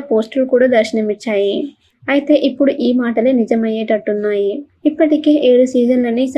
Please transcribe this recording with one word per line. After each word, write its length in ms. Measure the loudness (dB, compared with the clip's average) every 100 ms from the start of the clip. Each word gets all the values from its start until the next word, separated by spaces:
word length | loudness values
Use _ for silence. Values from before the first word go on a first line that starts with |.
| 0
పోస్టులు 400 | -2 -2 -4 0
కూడా 220 | 2 2
దర్శనమిచ్చాయి. 920 | 2 0 -2 -4 -6 -4 -2 -2 -2 -8 -14 _ _
అయితే 300 | -2 -2 2 2
ఇప్పుడు 280 | 2 0 -2 0
ఈ 120 | -2
మాటలే 400 | 0 0 0 0
నిజమయ్యేటట్టున్నాయి. 1200 | 0 0 -2 -2 -4 -2 -2 -2 -4 -2 -2 -2 -6 -12 _ -4
ఇప్పటికే 500 | 0 0 2 2 2
ఏడు 240 | 4 4 4
సీజన్లని 520 | 2 2 2 0 -2 -2